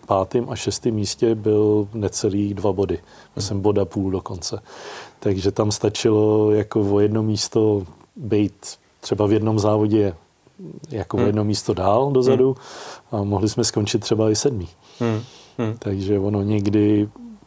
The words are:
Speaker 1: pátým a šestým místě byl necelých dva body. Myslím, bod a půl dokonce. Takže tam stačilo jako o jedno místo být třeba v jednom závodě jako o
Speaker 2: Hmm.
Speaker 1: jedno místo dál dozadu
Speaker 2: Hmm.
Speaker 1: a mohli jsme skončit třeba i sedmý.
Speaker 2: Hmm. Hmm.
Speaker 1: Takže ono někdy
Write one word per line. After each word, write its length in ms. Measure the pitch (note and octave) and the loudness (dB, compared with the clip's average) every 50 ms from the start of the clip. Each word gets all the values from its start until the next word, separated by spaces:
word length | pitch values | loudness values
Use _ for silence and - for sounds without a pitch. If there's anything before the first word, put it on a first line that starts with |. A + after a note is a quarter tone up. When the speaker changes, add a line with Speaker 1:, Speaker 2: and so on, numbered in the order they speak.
| - | -2
Speaker 1:
pátým 400 | - G2+ F#2+ F#2+ - - B2 B2 C#3+ | 0 0 0 0 0 0 -2 -2 -2
a 60 | A#2 | -6
šestým 380 | - - G#2 - - - A#2+ A2 | -6 -4 -4 -4 -2 -2 -2 -2
místě 400 | G#2 G2+ - - - A#2+ A2+ A2+ | 0 -2 -4 -2 0 2 2 2
byl 540 | G#2+ G2+ G#2+ G#2+ G#2 G#2+ G#2 G#2 G#2+ G2+ G2+ A2 | 2 2 2 2 4 4 4 2 2 0 -2 -4
necelých 600 | A2 G2+ F#2 - - - G#2 F#2+ G2+ G2+ G2+ G2+ | -4 -4 -4 -2 -2 -2 0 0 0 -2 -2 -4
dva 180 | G2 G2+ G2+ | -2 -2 -2
body. 260 | F#2 G2 G2 F2 E2+ - - - - - - - - | 0 0 0 -2 -2 -6 -8 -14 -20 -20 -20 -16 -10
Myslím, 240 | - G2+ G2 G#2 G2 | -8 -6 -4 -4 0
bod 180 | F#2+ G#2+ G2+ G2+ | 0 2 2 2
a 60 | G2 | 0
půl 260 | F#2 - G2+ F#2+ F#2+ | -2 -2 -4 -2 -2
dokonce. 500 | F#2 F2+ - - G2 F2 - - G#2+ G#2 - - - - - - - - - - - - | -2 -4 -6 -8 -12 -10 -10 -10 -10 -10 -12 -14 -20 -18 -18 -16 -16 -16 -18 -20 -12 -4
Takže 300 | - G#2 F#2+ F#2+ F#2 G2+ | -2 -2 0 0 0 -2
tam 200 | G2 - G#2+ G#2 | 0 0 0 0
stačilo 800 | - - - G#2 - - - A2+ G#2+ G#2+ G#2+ G#2+ G#2+ G#2+ G#2+ G#2+ | 0 0 -2 -2 0 2 2 2 4 4 4 4 4 4 4 4
jako 280 | G#2+ G#2 G2+ - - A2 | 2 2 0 0 0 0
o 200 | G2+ G2+ G2+ G2+ | 0 2 2 2
jedno 220 | G#2 G#2 G#2+ A2 | 2 2 2 0
místo 600 | A2 A2 G#2+ G#2 - - - A2+ A2 G#2+ G#2 G2+ F#2 D#2+ - - - _ - | 0 0 -2 -2 -4 -2 0 2 2 2 2 0 -4 -8 -14 -20 -20 _ -16
být 380 | G#3+ C3 G2 A2 G#2 G#2 F#2+ - _ - - - - _ _ _ _ | -10 -6 -2 0 0 0 0 -4 _ -16 -16 -16 -18 _ _ _ _
třeba 260 | - - A2 G#2+ G#2 | -6 -6 -2 0 2
v 60 | G2+ | 2
jednom 260 | A2 G#2+ G#2+ A2 A2 G#2+ | 2 2 2 0 0 2
závodě 560 | G#2 G#2+ G#2+ G#2+ G#2+ G#2 A2 G#2+ G2+ F#2+ E2 - _ _ _ _ _ _ _ - F#3 D#3 - - - - | 2 2 2 2 2 2 2 2 2 2 -2 -8 _ _ _ _ _ _ _ -18 -18 -16 -16 -16 -14 -10
jako 260 | A#2+ G#2 F#2+ - - | -10 -8 -8 -4 -2
o 20 | A#2 | 0
Speaker 2:
Hmm. 80 | A#2+ | 0
Speaker 1:
jedno 180 | G#2+ G#2 G#2+ G#2 | 0 0 0 0
místo 300 | G#2 G2+ - - - G#2 | 0 -2 -2 -2 -4 -2
dál 360 | F2+ F#2 G2 G#2 B2 C3+ C#3+ | 0 0 2 2 2 2 2
dozadu 440 | C3+ B2+ B2 C3 C3+ B2+ C3 C3+ C3 - - - - - - - - - _ - | 2 2 4 4 4 4 4 2 2 -2 -8 -18 -18 -16 -16 -18 -18 -18 _ -8
Speaker 2:
Hmm. 80 | - G#2 | -4 -4
Speaker 1:
a 40 | G2+ | -2
mohli 240 | G2+ G2+ F#2+ G#2+ G#2 | 0 0 0 0 0
jsme 160 | - B2 A2 | 0 0 -2
skončit 340 | - - A2 G#2 - - G#2+ | 0 0 -2 -2 0 -2 -2
třeba 320 | - - A2+ G#2 A2 A2 | 0 0 0 2 2 2
i 60 | G#2+ | 2
sedmý. 320 | - - C#3+ B2 G2 E2+ - - _ _ - - - | 2 0 0 -2 -2 -8 -10 -14 _ _ -16 -6 -4
Speaker 2:
Hmm. 200 | A#2+ A2+ A2 A2 C3 - - - - - - - | -2 0 0 -2 -4 -8 -18 -20 -20 -14 -6 -4
Hmm. 160 | A#2 A2 A2+ A2+ | -4 -4 -4 -6
Speaker 1:
Takže 400 | - G#2 G2 G2 F#2+ G2 G#2 G2 | -6 -4 -4 -2 0 0 0 0
ono 240 | G2 G#2 G#2 G2+ | 0 0 0 0
někdy 640 | G2 G#2 G#2+ G#2+ G2+ G2+ G#2 G#2+ G#2 G#2 G#2+ G#2 G#2 G#2+ - - - - - - - | 0 0 0 0 0 2 2 4 4 4 4 2 0 -2 -6 -16 -20 -20 -20 -18 -8